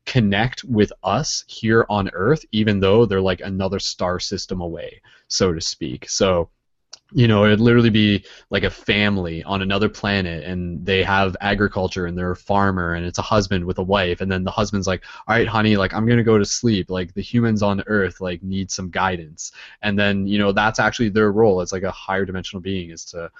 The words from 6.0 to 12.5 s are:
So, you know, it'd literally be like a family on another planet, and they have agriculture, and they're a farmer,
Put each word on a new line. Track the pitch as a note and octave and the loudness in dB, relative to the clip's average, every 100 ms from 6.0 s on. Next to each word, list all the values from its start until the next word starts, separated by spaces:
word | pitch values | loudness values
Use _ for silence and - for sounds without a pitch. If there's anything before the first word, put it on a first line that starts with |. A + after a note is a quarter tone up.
| - | -8
So, | - G2 F2 E2 _ _ _ _ - _ | 0 2 2 -2 _ _ _ _ -20 _
you | D3+ A#2 | 2 6
know, | G#2 G#2 | 6 6
it'd | G#2 | 6
literally | A#2+ A#2+ A2+ | 6 6 6
be | G#2+ G#2 G2+ - - _ | 4 4 2 -2 -20 _
like | G2 | -2
a | F#2 | -2
family | - - G#2 G#2 G2 F2 E2 | -4 -2 2 2 0 -4 -6
on | - G2 | -4 -4
another | F#2+ G2 G#2+ | -2 0 -2
planet, | - G#2 G2 F2+ E2 | -2 -2 -2 -2 -6
and | - F#2 F2 D#2+ F2+ | -8 -8 -6 -6 -2
they | F#2+ | 0
have | F#2 G2 F#2+ F#2 | 2 2 0 -2
agriculture, | G2+ G#2 G2+ G2+ F#2 F#2+ F2 | -2 0 0 0 -4 -4 -6
and | F2 | -4
they're | F2+ | -6
a | F2+ | -6
farmer, | - | -2